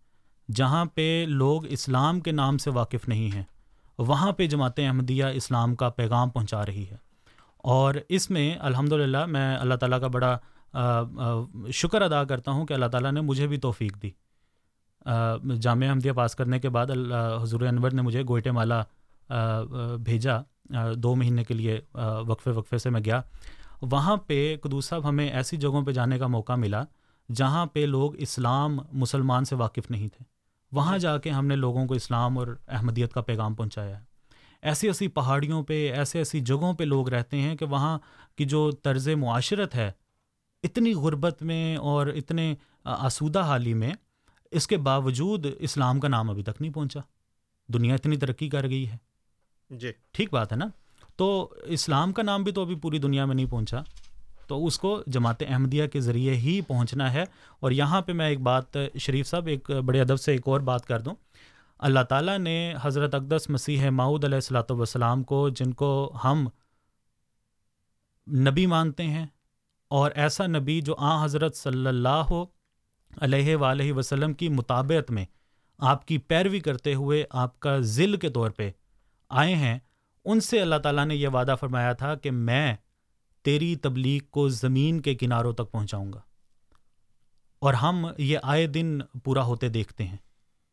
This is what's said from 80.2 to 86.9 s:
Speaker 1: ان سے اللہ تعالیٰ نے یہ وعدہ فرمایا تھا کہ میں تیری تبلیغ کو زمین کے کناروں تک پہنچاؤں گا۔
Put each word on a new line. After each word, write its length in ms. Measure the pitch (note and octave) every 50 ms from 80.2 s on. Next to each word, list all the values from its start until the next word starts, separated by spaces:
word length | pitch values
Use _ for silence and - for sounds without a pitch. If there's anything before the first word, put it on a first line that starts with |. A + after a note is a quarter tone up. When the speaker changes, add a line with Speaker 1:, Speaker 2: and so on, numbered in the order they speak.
| -
Speaker 1:
ان 140 | F#3 G#3+ A3+
سے 220 | G3+ - A#3+ A3
اللہ 140 | F#3+ E3 D#3+
تعالیٰ 300 | D3+ C#3+ D3 C#3+ C#3+ C#3+
نے 100 | D#3 D3+
یہ 120 | C#3+ C#3+ C#3
وعدہ 280 | C3 B2+ B2+ C3+ C3+ B2
فرمایا 340 | - B2+ B2+ B2 A#2+ B2 B2
تھا 220 | - C#3 C#3+ D#3
کہ 160 | C3+ - C#3+
میں 440 | B2+ B2 A#2 A#2 A#2+ C3+ D#3 C#3 A2 - _ _ _ _ _ _ _ _ _ _ _ _
تیری 340 | - C#3+ C#3+ D3 E3 E3+ E3+
تبلیغ 460 | C#3 - C#3+ B2+ B2+ C3 C3+ C#3 C#3+ - _
کو 200 | - C#3+ C#3+ C3+
زمین 520 | B2+ A2+ - B2+ C3 C3 C#3+ D#3 E3 E3
کے 140 | C#3 D3 C3
کناروں 380 | A#2+ C3 A#2+ A#2+ A#2 A#2 A#2+ A2+
تک 180 | - A#2 -
پہنچاؤں 420 | - A2+ G#2 G2+ - G2+ G2 G2 G2
گا۔ 60 | G2+ - _ _ _ _ _ _ _ _ _ _ - _ _